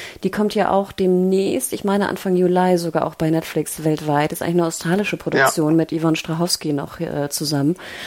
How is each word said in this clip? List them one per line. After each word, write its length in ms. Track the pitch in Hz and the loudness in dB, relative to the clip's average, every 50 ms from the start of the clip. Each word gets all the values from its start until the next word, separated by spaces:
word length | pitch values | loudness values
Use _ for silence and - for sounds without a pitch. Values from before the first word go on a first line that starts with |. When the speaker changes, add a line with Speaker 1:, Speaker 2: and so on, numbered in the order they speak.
| - - - - - | -14 -14 -10 -6 -6
Speaker 1:
Die 80 | 190 | -4
kommt 240 | 196 208 208 208 - | -2 0 -2 0 0
ja 160 | 214 185 - | 0 2 2
auch 220 | - 196 202 - - | 2 2 0 -2 -2
demnächst, 800 | - 190 185 180 180 185 185 190 190 190 202 - 262 - - - | 0 2 2 4 4 4 4 2 2 2 0 -2 -2 -4 -4 -6
ich 100 | 202 - | -4 -2
meine 260 | 202 196 202 196 - | 0 0 2 0 0
Anfang 260 | - 185 - 196 185 | -2 -2 -2 0 2
Juli 440 | 180 180 175 180 185 185 185 180 175 | 2 4 4 4 4 4 4 4 2
sogar 260 | 170 165 160 160 - | 2 -2 -2 -2 -2
auch 80 | 160 156 | -2 -2
bei 160 | - 165 160 | -2 0 0
Netflix 540 | 160 160 165 - - 156 151 - - - 156 | 0 0 -2 -2 -4 -4 -4 -4 -6 -4 -2
weltweit. 480 | 156 156 147 156 151 147 147 151 156 | 0 0 0 0 0 0 2 0 0
Ist 100 | 170 - | -2 -4
eigentlich 140 | - 170 170 | -4 0 2
eine 100 | 175 170 | 2 2
australische 520 | 165 165 - - 160 180 202 208 - 175 | 0 -2 -4 -2 0 0 0 0 -2 -4
Produktion 560 | - - 160 147 139 135 131 - 170 156 151 160 | -4 -4 -2 2 2 2 2 2 2 2 4 4
Speaker 2:
Ja. 20 | |
Speaker 1:
mit 140 | 160 156 160 | 4 2 2
Yvonne 240 | 156 160 160 165 160 | 0 0 0 0 0
Strahovski 580 | - - - 160 160 170 180 - - - 151 147 | 0 -2 -4 -2 -2 -2 -2 -2 -4 -4 -4 -4
noch, 260 | 143 160 - - - | -4 -4 -8 -8 -8
äh, 300 | 170 - - 147 143 143 | -6 -4 -4 -4 -4 -4
zusammen 460 | - - 156 143 151 139 139 147 180 - - - - - - | -4 -4 -4 -2 0 2 2 0 0 -2 -6 -12 -14 -12 -14